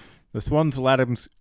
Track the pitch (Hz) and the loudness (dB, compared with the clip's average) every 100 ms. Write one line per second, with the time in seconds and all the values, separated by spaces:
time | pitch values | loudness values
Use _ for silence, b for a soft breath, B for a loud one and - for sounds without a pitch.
0 | B B _ 113 - 151 156 131 131 131 | B B _ -8 -2 0 0 0 0 2
1 | 127 120 - _ | 2 -2 -8 _